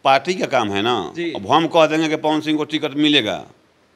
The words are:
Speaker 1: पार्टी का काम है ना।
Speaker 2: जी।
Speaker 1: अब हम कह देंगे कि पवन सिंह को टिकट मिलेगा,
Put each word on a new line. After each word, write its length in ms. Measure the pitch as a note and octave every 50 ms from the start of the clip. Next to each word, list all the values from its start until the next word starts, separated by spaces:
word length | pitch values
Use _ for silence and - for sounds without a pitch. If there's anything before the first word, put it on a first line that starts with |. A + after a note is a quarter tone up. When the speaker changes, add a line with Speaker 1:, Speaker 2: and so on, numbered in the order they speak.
| _
Speaker 1:
पार्टी 300 | C#3+ C3+ C3+ C#3 F3+ F#3+
का 120 | F3+ F3
काम 260 | B2+ C3+ B2 A2+ G2+
है 100 | G2 G2
ना। 320 | G#2 A#2+ B2 A2 F2 - -
Speaker 2:
जी। 180 | E3 E3+ E3+ -
Speaker 1:
अब 180 | F#3+ - F#2+
हम 160 | C3+ D#3+ E3
कह 180 | D3 - E3+ D#3
देंगे 240 | D3+ D3+ D#3 E3 D3+
कि 60 | D#3
पवन 260 | D3+ D#3 D3+ D#3 D3+
सिंह 160 | D3 D#3 D3+
को 60 | D3+ D3+
टिकट 300 | D3+ D#3 D3+ D3 - C3+
मिलेगा, 520 | D3 D3+ D3+ D3 C#3 A2+ G2+ F2 D2+ - - - _ _ _ _ _ _ _ _